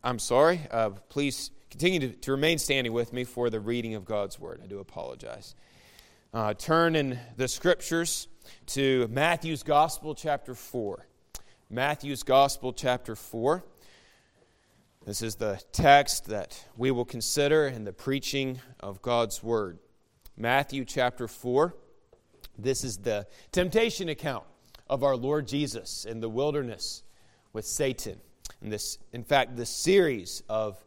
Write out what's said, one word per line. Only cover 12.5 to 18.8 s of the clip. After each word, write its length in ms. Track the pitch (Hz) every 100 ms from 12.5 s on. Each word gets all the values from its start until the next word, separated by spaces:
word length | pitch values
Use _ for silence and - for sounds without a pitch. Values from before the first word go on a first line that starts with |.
| - 127
chapter 420 | 120 131 127 -
four. 500 | 110 - 117 123 175 - _ - - _ _ _ _ _ _ _ _ _ _
This 160 | - 104
is 140 | 113
the 260 | 104 110 98 -
text 540 | - 151 143 143 - -
that 360 | 107 - - -
we 160 | - 131
will 140 | 123
consider 640 | 120 120 110 - 143 156 143
in 180 | 123
the 80 | 104
preaching 680 | 95 - 139 - 139 131 127 - -